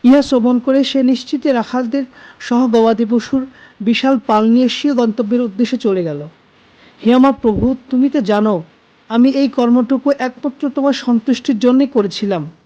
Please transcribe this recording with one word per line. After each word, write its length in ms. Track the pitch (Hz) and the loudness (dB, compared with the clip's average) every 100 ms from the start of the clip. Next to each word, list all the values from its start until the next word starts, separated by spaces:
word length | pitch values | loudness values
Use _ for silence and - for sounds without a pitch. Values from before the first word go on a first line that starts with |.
ইহা 180 | 247 285 | 4 4
শ্রবণ 380 | 277 254 233 247 | 2 0 2 0
করে 240 | 247 269 | 0 0
সে 200 | 262 269 | 0 0
নিশ্চিতে 500 | 254 254 - 285 294 | 0 -2 -4 -4 -2
রাখালদের 500 | 247 220 247 240 277 262 - - - | -2 -2 -6 -4 -6 -6 -14 -20 -18
সহ 280 | - 240 254 | -2 0 2
গবাদি 380 | 226 226 226 226 | 2 2 0 0
পশুর 360 | 233 - 269 262 - - _ | -2 0 -4 -4 -16 -20 _
বিশাল 380 | 214 226 269 269 - | -2 0 0 0 0
পাল 220 | 214 220 | 2 4
নিয়ে 200 | 240 254 | 2 2
স্বীয় 240 | - 294 | 0 -2
গন্তব্যের 480 | 247 233 214 214 240 | 0 -2 -2 -2 -2
উদ্দেশ্যে 360 | 240 190 240 247 | -2 -4 -4 -2
চলে 260 | 220 185 | -2 -2
গেল। 240 | 170 143 151 _ _ _ _ _ - _ 220 | -4 -8 -12 _ _ _ _ _ -20 _ 2
"হে 80 | |
আমার 200 | 254 277 | 4 4
প্রভু, 420 | 269 233 202 240 262 - | 2 -2 0 -2 -4 -4
তুমি 200 | 247 269 | 0 0
তো 120 | 285 | 0
জানো, 420 | 202 208 214 185 165 _ _ _ _ | 0 0 0 -2 -6 _ _ _ _
আমি 200 | 226 254 | 2 2
এই 180 | 269 277 | 2 -2
কর্মটুকু 640 | - 240 247 247 269 277 277 | 0 2 2 2 -2 0 -2
একমাত্র 500 | 254 254 285 277 285 | -4 -6 -10 -6 -6
তোমার 240 | 277 277 | -2 -2
সন্তুষ্টির 680 | - - 233 226 233 - 220 | -2 0 0 0 -2 -2 0
জন্যই 280 | 247 262 277 | 2 2 2
করেছিলাম। 640 | 262 202 - 202 180 151 - | 0 -2 -4 -4 -4 -6 -14